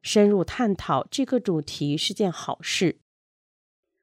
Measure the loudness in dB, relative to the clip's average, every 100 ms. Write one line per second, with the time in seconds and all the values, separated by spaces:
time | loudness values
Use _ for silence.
0 | 0 4 6 4 0 -2 -2 -2 0 -2
1 | -2 -4 -2 -2 0 -2 -4 -4 -2 -2
2 | -2 -2 -2 -2 -8 -8 -4 0 0 -2
3 | _ _ _ _ _ _ _ _ _ _